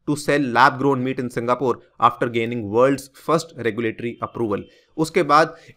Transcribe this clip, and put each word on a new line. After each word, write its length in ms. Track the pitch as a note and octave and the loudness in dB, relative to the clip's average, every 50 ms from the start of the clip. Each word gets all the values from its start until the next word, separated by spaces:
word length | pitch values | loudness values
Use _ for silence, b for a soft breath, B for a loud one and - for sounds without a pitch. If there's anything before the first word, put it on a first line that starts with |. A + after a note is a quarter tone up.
| b - | b -6
to 60 | D3 | -6
sell 380 | D3 - - C#3+ D3 C#3+ B2 A2+ | -4 -2 0 0 0 0 0 4
lab 280 | A#2 B2+ C#3+ C3 C3 | 4 4 4 4 2
grown 160 | C3 C#3 C#3 B2+ | 0 0 0 0
meat 220 | B2 C3 C3 C3 | -2 -4 -4 -6
in 100 | B2+ A#2+ | -6 -8
Singapore 440 | - B2 A#2 A#2+ B2 B2 D3 B2 A2+ - b b b b A2 | -6 -6 -2 -2 -2 0 0 -2 -2 -2 b b b b 2
after 260 | A#2+ - - C#3 B2 | 2 2 2 -4 -4
gaining 340 | A2+ A#2 A2+ A#2 A#2+ B2 A2 G2+ G2+ | -2 -2 -4 -2 -4 -6 -6 -2 2
world's 260 | A2+ B2+ C3+ C#3 C3 | 4 4 4 2 0
first 580 | - - _ - - - D3+ E3 - - - C3+ | -6 -12 _ -12 -4 -2 -2 -2 -2 -4 -10 -6
regulatory 520 | A2+ A#2 G2+ A2+ A#2 A2 G#2 - A#2 A#2+ A#2 - - | -6 -4 -4 -2 -4 -4 -4 -6 -8 -10 -8 -8 -10
approval।" 380 | G#2+ - - A#2+ G#2+ G2+ F#2 F#2 b b b b b b - | -10 -6 -4 -4 -4 -4 -4 -6 b b b b b b -6
उसके 260 | D#3+ D#3 - G3 E3+ | -4 -2 0 -2 0
बाद 320 | C#3+ D3 D3+ E3 D#3+ - B B B B | 4 4 4 4 2 -2 B B B B